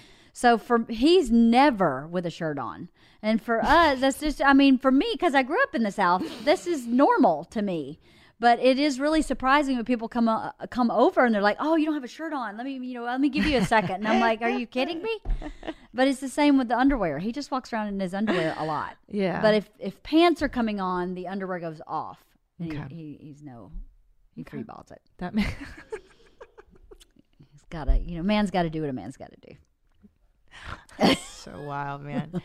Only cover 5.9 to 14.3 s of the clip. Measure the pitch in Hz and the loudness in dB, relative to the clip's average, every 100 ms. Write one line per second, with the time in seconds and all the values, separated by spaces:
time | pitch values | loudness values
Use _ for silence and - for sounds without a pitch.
5.9 | 196 180 185 320 - 220 359 349 320 233 | 0 2 2 -2 -6 0 0 0 -6 -2
6.9 | 247 294 453 233 151 165 226 202 175 135 | 2 4 6 4 2 -4 -6 -4 -4 -8
7.9 | 156 _ _ _ - 233 233 254 262 302 | -14 _ _ _ 0 4 4 4 4 2
8.9 | 254 285 320 302 269 254 285 269 254 226 | 0 0 0 0 -2 2 2 2 -2 -2
9.9 | 247 226 247 226 220 - - - 240 240 | -2 -2 0 0 0 -4 -12 -10 -2 0
10.9 | 185 294 370 247 214 208 - 294 330 311 | 4 4 4 2 4 0 0 0 2 2
11.9 | 302 247 - 320 294 226 208 262 262 254 | -2 -6 -12 -8 -8 -8 -8 -10 -10 -10
12.9 | 247 240 254 285 247 202 262 196 220 185 | -10 -6 0 0 0 0 2 2 2 2
13.9 | 185 214 226 233 | -2 0 2 2